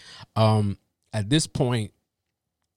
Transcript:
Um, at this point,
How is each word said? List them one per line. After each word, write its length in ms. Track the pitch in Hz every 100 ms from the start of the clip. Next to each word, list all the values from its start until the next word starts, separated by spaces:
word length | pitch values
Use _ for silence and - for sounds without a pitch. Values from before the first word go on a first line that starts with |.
| - - - -
Um, 420 | 110 107 101 95 _ _ _
at 160 | 110 104
this 200 | 151 -
point, 440 | - 131 120 104 - _ _ _ _ _ _ _